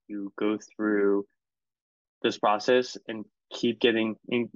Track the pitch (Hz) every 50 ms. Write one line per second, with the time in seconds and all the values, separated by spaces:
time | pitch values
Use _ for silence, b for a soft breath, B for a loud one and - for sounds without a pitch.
0 | _ - 104 104 98 98 - - 107 104 107 104 - - _ - 110 107 107 101
1 | 101 101 101 101 101 _ _ _ _ _ _ _ _ _ _ _ _ _ _ _
2 | _ _ _ _ - 117 104 - - 110 104 107 - - 127 127 127 - - -
3 | _ - 113 110 107 _ _ _ _ - - - - 120 113 110 - 120 113 113
4 | 110 110 107 - _ - 123 120 120 113 -